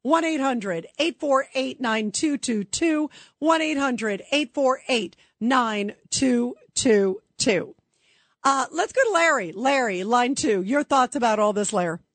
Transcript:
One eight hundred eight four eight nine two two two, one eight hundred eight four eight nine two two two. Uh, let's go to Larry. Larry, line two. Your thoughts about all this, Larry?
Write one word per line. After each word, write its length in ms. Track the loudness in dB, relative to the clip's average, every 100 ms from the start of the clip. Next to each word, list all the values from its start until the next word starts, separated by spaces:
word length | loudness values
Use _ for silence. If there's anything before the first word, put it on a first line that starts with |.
One 220 | 2 2
eight 160 | 2 0
hundred 480 | -2 -2 -4 -6 -8 -4
eight 200 | -4 -2
four 280 | 0 0 0 -4
eight 260 | -4 -4
nine 300 | -4 -2 -4
two 260 | -2 -2 -2
two 260 | -2 -4
two, 460 | -4 -2 0 0 -4 -8 -20 _
one 220 | 0 2
eight 160 | 0 -2
hundred 460 | -2 -2 -4 -6 -2
eight 220 | -2 -2
four 280 | 0 0 0 -2
eight 300 | -2 -2 _ _ _
nine 540 | 0 2 0 -2 -6 -8 _
two 460 | -2 2 2 0 -6 -10 -2
two 460 | 4 4 4 -2 _ -4
two. 380 | 0 0 -2 -16 _ _ _ _ _ _
Uh, 260 | 0 0 -2
let's 220 | -2 -2
go 100 | 2
to 80 | 2
Larry. 400 | 4 2 2 -2
Larry, 540 | -2 0 2 0 -2 0
line 300 | 2 2 0
two. 260 | 0 0
Your 220 | 0 -2
thoughts 340 | 2 2 2 0
about 220 | 0 2
all 120 | 2
this, 220 | 0 -2
Larry? 260 | -2 -2 -4 _